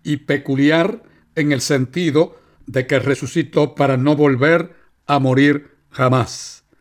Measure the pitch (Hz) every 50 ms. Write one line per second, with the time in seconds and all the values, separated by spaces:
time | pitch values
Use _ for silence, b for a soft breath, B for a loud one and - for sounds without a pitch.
0 | - 156 151 139 - - 143 143 139 - 135 135 139 147 156 165 170 190 - -
1 | - b b b b b - 165 147 147 147 131 - - 151 135 131 123 - 175
2 | 180 160 131 151 170 190 b b b b b b b - - 135 127 - 147 131
3 | - 139 139 - 143 123 - 170 151 - - 160 147 139 - - 143 135 135 127
4 | 127 147 151 143 151 147 135 120 135 156 165 170 175 - b b b b b _
5 | _ - 143 139 131 131 127 131 143 147 143 147 - - _ _ _ _ - -
6 | 131 127 127 127 - - - - - - - - _ _ _ _